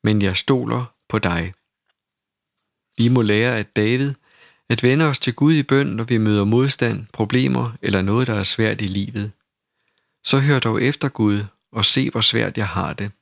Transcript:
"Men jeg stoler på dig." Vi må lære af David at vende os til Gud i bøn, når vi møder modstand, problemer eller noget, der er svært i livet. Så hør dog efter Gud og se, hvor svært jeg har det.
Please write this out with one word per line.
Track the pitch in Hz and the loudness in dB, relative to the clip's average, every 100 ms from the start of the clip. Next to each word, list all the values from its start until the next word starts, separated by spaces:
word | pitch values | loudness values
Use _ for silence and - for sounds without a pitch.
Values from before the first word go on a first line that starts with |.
"Men | 107 107 | 2 2
jeg | 98 92 | 2 0
stoler | - 131 117 120 123 _ _ | 0 0 0 -4 -6 _ _
på | 110 | -2
dig." | 92 85 85 - _ _ _ _ _ _ _ _ _ _ _ _ _ - | -2 -2 -6 -12 _ _ _ _ _ _ _ _ _ _ _ _ _ 0
Vi | 117 | 2
må | 127 | 4
lære | 107 104 120 117 | 4 2 2 -2
af | 101 | -2
David | - 107 127 139 135 _ _ - _ _ | 0 0 0 -2 -4 _ _ -20 _ _
at | 123 | 2
vende | 123 139 160 | 2 4 2
os | 135 | 0
til | - | -4
Gud | 113 147 | 0 2
i | 160 | 2
bøn, | 135 135 139 | 2 0 0
når | 110 | -4
vi | 113 117 | -2 2
møder | 107 104 | 4 2
modstand, | 101 117 135 - 117 104 110 | 4 2 2 0 -2 -2 -10
problemer | - 107 123 131 127 120 113 | -6 0 0 0 0 -4 -4
eller | - 98 | -2 0
noget, | 95 113 123 | 0 0 0
der | |
er | 107 | -2
svært | 98 - 110 101 | -2 0 -2 -2
i | 101 | -4
livet. | 98 101 110 104 - _ _ _ _ _ _ _ _ | -4 -6 -6 -8 -10 _ _ _ _ _ _ _ _
Så | - 139 | -2 0
hør | 143 135 | 2 0
dog | 117 107 | 0 0
efter | 123 147 139 | -2 -2 -6
Gud | - 107 101 104 _ _ | 0 0 0 -4 _ _
og | 113 101 | -2 0
se, | - 131 | 0 0
hvor | 113 | 0
svært | 110 117 104 104 | 0 0 -2 -2
jeg | 101 | -4
har | 95 80 | -4 -4
det. | - 101 - | -6 -10 -10